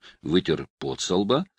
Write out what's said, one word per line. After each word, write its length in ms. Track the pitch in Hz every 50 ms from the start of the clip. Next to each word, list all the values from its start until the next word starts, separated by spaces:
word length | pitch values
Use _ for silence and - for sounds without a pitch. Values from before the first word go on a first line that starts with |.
| - - - _
Вытер 460 | - - 82 92 - - 78 71 69 - _
пот 240 | - - 139 - -
со 140 | - - 90
лба 300 | 95 101 101 123 156 190 - _